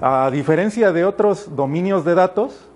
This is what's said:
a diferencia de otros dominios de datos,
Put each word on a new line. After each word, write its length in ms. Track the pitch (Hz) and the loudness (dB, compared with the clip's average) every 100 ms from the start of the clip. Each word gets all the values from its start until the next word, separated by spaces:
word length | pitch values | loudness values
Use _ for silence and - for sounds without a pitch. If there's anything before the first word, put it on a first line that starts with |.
a 300 | 131 131 135 | 0 0 0
diferencia 600 | 143 147 160 214 220 202 | -2 0 0 0 0 2
de 140 | 165 190 | 2 0
otros 500 | 202 208 196 - 143 | 2 0 0 -6 -4
dominios 480 | 139 160 190 196 | -4 -2 -2 0
de 120 | 160 175 | 2 2
datos, 500 | 180 208 277 - - | 2 0 -4 -8 -20